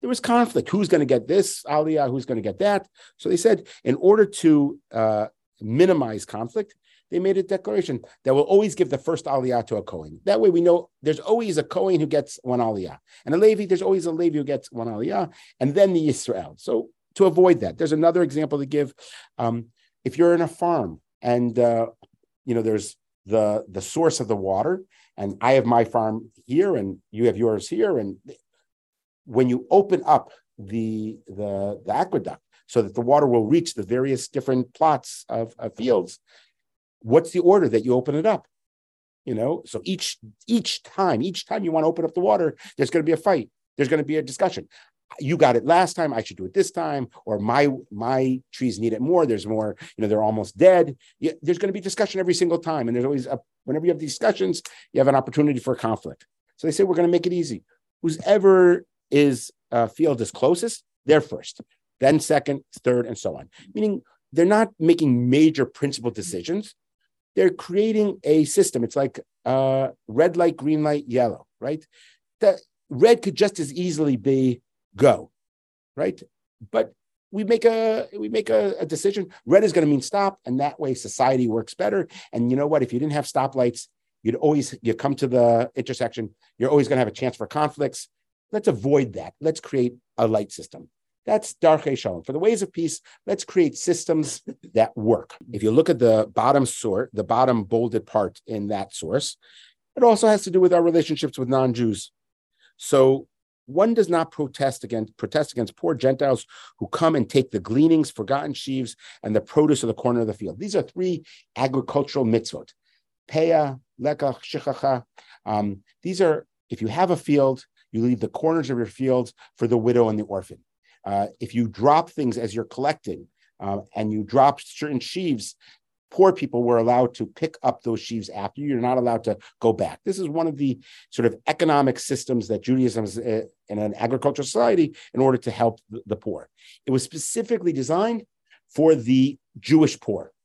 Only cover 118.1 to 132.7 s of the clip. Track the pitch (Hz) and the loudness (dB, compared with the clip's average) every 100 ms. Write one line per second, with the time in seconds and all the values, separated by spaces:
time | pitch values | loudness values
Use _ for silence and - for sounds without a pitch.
118.1 | 120 104 - 160 165 135 123 110 - 131 | 0 -2 -2 0 0 -2 -4 -6 -4 0
119.1 | 127 120 _ - _ 120 120 113 120 113 | 0 -2 _ -20 _ 0 0 2 4 4
120.1 | 110 107 98 - - _ _ _ _ - | 2 -4 -8 -8 -18 _ _ _ _ -6
121.1 | 101 104 - 104 113 113 98 127 151 165 | -4 -4 -6 -8 -4 -4 0 2 2 0
122.1 | - 131 117 117 107 110 - 139 160 - | -4 -4 -4 -6 -6 -8 -4 -4 -4 -8
123.1 | 85 - _ _ _ 101 101 - - 107 | -12 -14 _ _ _ -8 -8 -8 -8 -6
124.1 | 107 104 131 135 139 - - 151 135 - | -6 -2 2 2 2 -10 -12 -6 -6 -6
125.1 | 180 180 123 98 - _ _ _ _ _ | -6 -4 -4 -6 -18 _ _ _ _ _
126.1 | - 190 180 135 123 120 120 113 123 123 | 4 4 4 -4 -2 2 2 4 2 0
127.1 | 127 110 - 160 - 135 - - 113 - | -2 -12 -6 -8 -4 -4 -4 -4 -6 -6
128.1 | 113 98 104 98 - 147 131 123 127 123 | -10 -10 -10 -10 -8 -4 -2 0 0 0
129.1 | 117 117 101 - _ 113 107 98 - - | -2 -2 -6 -8 _ 0 0 -4 -6 -8
130.1 | 190 175 156 165 139 143 123 - - _ | -6 -6 -4 -4 -2 -4 -4 -10 -20 _
131.1 | - 117 - - 156 165 143 135 123 - | 0 0 0 -6 0 2 4 2 -2 -6
132.1 | 139 - 123 101 104 113 | -8 -4 -4 -2 -6 -2